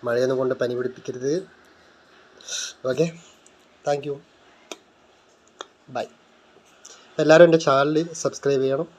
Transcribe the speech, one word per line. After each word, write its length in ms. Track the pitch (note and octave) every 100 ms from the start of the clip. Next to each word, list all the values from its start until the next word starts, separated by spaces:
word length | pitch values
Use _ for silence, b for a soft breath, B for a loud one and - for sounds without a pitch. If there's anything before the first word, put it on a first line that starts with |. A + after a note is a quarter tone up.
| A#2+
മഴയൊന്നും 320 | A#2+ B2+ C3
കൊണ്ട് 120 | C3 B2+
പനി 120 | B2 B2
പിടിപ്പിക്കരുത്. 560 | B2+ - - B2+ C3 E3 F#3+ - - _ _ _ _ - - - B B B - C3
ഓക്കെ, 160 | C3 E3 E3 B B - _ _ _ -
താങ്ക് 180 | D3 D3
യു, 60 | C#3 - _ - _ _ - _ _ _ _ _ _ _ _ - _ - B2
ബൈ. 100 | - _ _ _ _ - _ _ - B B
അപ്പം 140 | -
എല്ലാവരും 220 | D3+ D#3 E3+
എൻ്റെ 100 | D#3+ D#3
ചാനൽ 320 | C3+ C#3+ D#3 E3+ D#3+
സബ്സ്ക്രൈബ് 420 | C#3 - C#3 C#3 C3+
ചെയ്യണം. 220 | C#3 F3